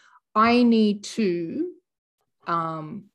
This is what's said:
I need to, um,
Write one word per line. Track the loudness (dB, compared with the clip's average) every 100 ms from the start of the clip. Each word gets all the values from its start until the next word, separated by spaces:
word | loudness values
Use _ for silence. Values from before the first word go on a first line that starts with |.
| _ _ _
I | 0 4 4
need | 4 4 4 0
to, | -6 -4 -2 -2 -4 -6 -8 -10 _ _ _ _ _ _ -6
um, | -4 -4 -8 -12 -14 -18